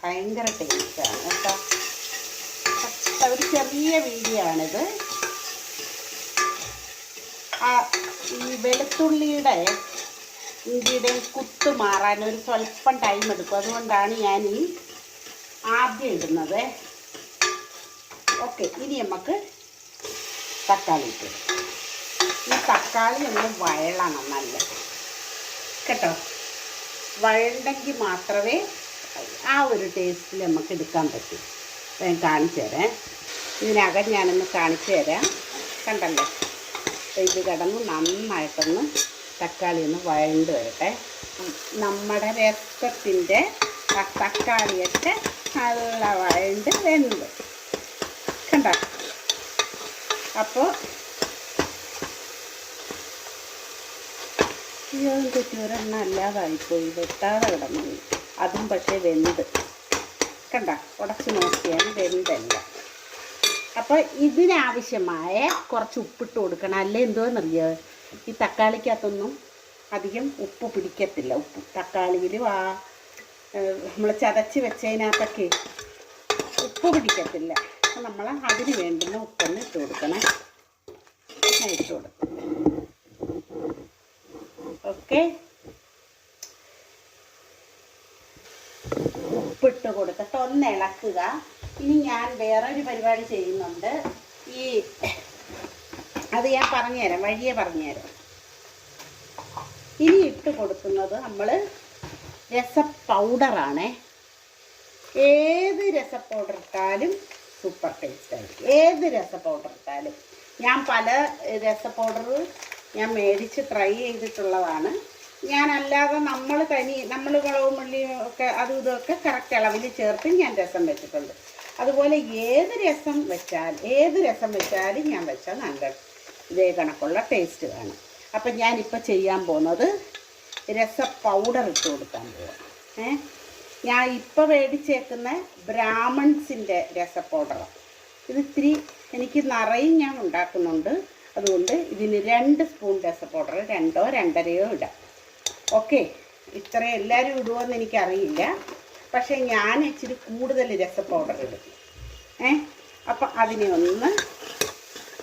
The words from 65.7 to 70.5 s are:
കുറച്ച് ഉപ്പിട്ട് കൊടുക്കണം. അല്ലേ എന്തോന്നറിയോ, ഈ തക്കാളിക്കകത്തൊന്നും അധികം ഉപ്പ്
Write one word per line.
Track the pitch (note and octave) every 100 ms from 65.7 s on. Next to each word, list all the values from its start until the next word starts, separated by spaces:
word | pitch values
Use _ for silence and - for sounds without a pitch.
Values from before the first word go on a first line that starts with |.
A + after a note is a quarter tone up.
കുറച്ച് | A#3 G#3+ B3
ഉപ്പിട്ട് | - - A3+ A3+
കൊടുക്കണം. | F#3 E3+ F#3 G3
അല്ലേ | G3 A3
എന്തോന്നറിയോ, | A#3+ G#3+ A#3+ A#3 D#3+ D#3+ D#3+ D#3+ - - - - -
ഈ | A3+
തക്കാളിക്കകത്തൊന്നും | G#3+ - A3 A3 A#3+ A3 G#3 G3+ A#3 C#4+ - - - - -
അധികം | G3+ G3 A3+ C#4 -
ഉപ്പ് | G3